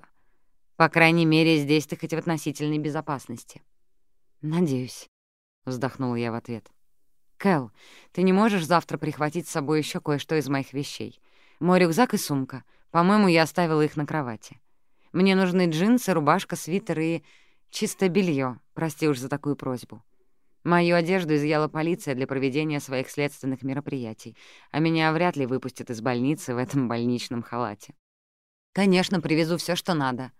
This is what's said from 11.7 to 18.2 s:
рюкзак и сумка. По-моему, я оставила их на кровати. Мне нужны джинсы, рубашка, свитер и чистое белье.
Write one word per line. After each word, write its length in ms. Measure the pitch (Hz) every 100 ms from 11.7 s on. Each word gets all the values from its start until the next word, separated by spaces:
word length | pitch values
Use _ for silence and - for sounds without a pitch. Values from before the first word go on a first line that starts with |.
| 180
рюкзак 340 | 175 160 247
и 40 | 208
сумка. 460 | - 139 131 127 - _ _
По-моему, 380 | 170 180 214 196
я 160 | 165
оставила 380 | 156 - 170 156
их 160 | 151 151
на 80 |
кровати. 560 | 147 151 123 110 - - _ _ _ _ _
Мне 240 | 170 196
нужны 340 | 190 185 180 175
джинсы, 440 | 156 202 247 190
рубашка, 420 | 165 147 180 -
свитер 460 | 175 - 196 202 156
и 220 | 160 165 - _ _ _ _
чистое 380 | - 214 - 190
белье. 520 | 175